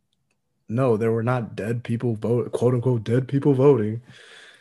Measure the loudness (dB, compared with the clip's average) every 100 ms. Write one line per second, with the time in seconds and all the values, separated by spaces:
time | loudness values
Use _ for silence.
0 | _ _ _ _ _ _ -6 0 2 2
1 | 0 0 0 -2 -4 -8 -6 -6 -4 -4
2 | -2 -2 -2 -2 -2 0 0 2 0 -2
3 | 0 -2 0 0 2 4 6 4 2 -4
4 | -10 -20 -20 -20 -20 -20